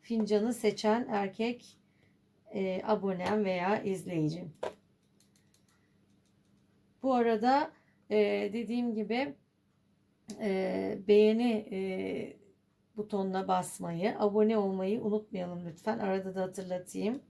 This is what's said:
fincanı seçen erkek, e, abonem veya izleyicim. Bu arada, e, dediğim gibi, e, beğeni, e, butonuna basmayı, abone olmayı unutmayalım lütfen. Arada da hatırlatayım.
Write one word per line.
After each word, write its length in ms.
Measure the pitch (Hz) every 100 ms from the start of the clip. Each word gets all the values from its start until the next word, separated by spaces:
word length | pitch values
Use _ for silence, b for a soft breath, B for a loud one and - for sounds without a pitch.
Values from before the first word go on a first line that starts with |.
fincanı 520 | - 226 202 208 226
seçen 540 | 226 214 208 214 226 240
erkek, 680 | 208 196 - 226 240 - _ b b b b _ _ -
e, 280 | 202 190 185 -
abonem 600 | 208 196 180 180 214 190
veya 380 | 185 180 220
izleyicim. 720 | 196 185 180 165 151 170 180 - - - _ _ _ _ _ _ _ _ _ b b b _ _ _ _ _ _ _ _ _ _
Bu 100 | 262
arada, 580 | 247 233 220 247 277 320 b b b _
e, 400 | 214 208 202 208
dediğim 400 | 220 208 240 240
gibi, 400 | 220 202 233 285 - _ _ _ _ _ _ _ _ - 208
e, 600 | 214 190 185 185 190 214 196
beğeni, 600 | 208 214 220 240 214 214
e, 80 | 190 190 185 190 - - - - _ _ _ _ 208
butonuna 500 | 208 202 190 190 190
basmayı, 720 | 185 180 - 175 170 202 -
abone 380 | 208 208 214 220
olmayı 440 | 196 190 190 220
unutmayalım 640 | 220 214 214 196 180 175 175
lütfen. 340 | 156 220 226
Arada 360 | 196 190 190 185
da 60 |
hatırlatayım. 800 | 185 190 185 180 180 190 196 269